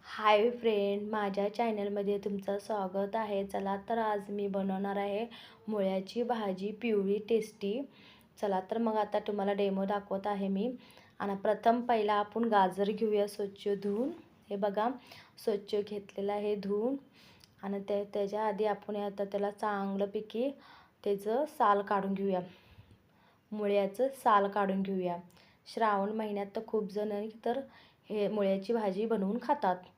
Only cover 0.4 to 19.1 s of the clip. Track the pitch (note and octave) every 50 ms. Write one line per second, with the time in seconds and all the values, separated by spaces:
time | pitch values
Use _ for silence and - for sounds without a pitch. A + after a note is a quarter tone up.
0.4 | G#3 A#3+ A#3+ - - A3+ G#3+ G3+ G3+ G3+ G3+ G3+ G#3 G#3 G#3+ G#3+ G#3 G3 F#3+ G3
1.4 | G3 G#3 G#3 - A#3+ A3+ G#3+ G3+ G3+ G3+ G3+ G#3 G3+ G3 G3+ G3+ G3+ G#3+ G3+ G3
2.4 | G3 - G3+ G3+ G3+ - A3+ G#3 F#3+ F#3+ F#3+ G3 G3+ G3 G3 A3+ A3 G#3 G#3 G3
3.4 | G3 G3+ G3 G3+ G3 G3 G3 G3 G3 - A#3 A3+ A3+ A3 G#3+ G#3 G3 G3+ G3+ G3+
4.4 | G3+ G3+ F#3+ G3 F#3+ G3 F#3+ F#3+ G3 G3 G3 G3+ G3+ G3+ G3 G#3 A#3 A#3 - -
5.4 | - - - - - - A3 G#3+ F#3+ F#3+ F#3+ F#3+ F#3+ F#3+ - A#3 A#3+ A#3 B3 A3+
6.4 | G#3+ G3+ F#3 F3+ F#3+ G#3 G#3+ - - A#3 A3 G3+ F#3+ F#3+ G3+ G#3+ G#3 - A#3 A3
7.4 | G#3 - - - - G3 G#3 B3+ C#4+ - - - - - - - - _ _ -
8.4 | - G3+ F#3+ F#3 F#3 - A3 A3+ A#3 A#3 G#3+ G#3+ G#3 G3+ G#3 G#3+ G#3 - G3+ G3+
9.4 | G3 G3+ G3+ G3 G3+ G3 G3 G3 G3 G3 G#3 G#3 G3 - G3 G3 G3 G#3 G#3 G3
10.4 | G3 G3 G3 F#3+ G#3 B3 C4 - - - - - - - _ _ F#3+ G3+ G3 G3
11.4 | - A3 G#3 G3+ - A#3 A#3 B3 A#3 A#3+ B3 A3 G#3 G#3 G#3+ G#3 G#3 G#3 - A3+
12.4 | A#3 A#3 G#3+ G3+ F#3+ F#3 F3+ F#3 G3+ G3 A3 G3 A3+ G#3+ G#3 G#3 G3+ G#3 G#3 -
13.4 | G#3 G3 G3+ - - G#3 G3+ G3 G3+ G#3 G3+ G#3+ B3 D4+ E4+ - - - - -
14.4 | - - G3+ G3+ G3+ G#3 G3 G#3 G#3+ A#3+ C4+ B3+ - - - - - - _ -
15.4 | - - G#3 G3+ G3+ - - G3+ G3+ G#3 G#3 G#3 G3+ - - - G3 G3+ G#3 G#3
16.4 | G#3 G#3 G#3 G3+ F#3+ G3 G3+ G#3 A3 B3 C#4 C#4 - - _ - - - - -
17.4 | - _ _ _ - G3 G3+ G3+ G3 G3 G#3 G3+ G#3 G3+ - G#3+ G3+ G3 G3+ G#3
18.4 | A3 A3 G3+ F#3+ G#3+ G#3+ G3+ G3+ - - G#3 G#3 G3+ G3+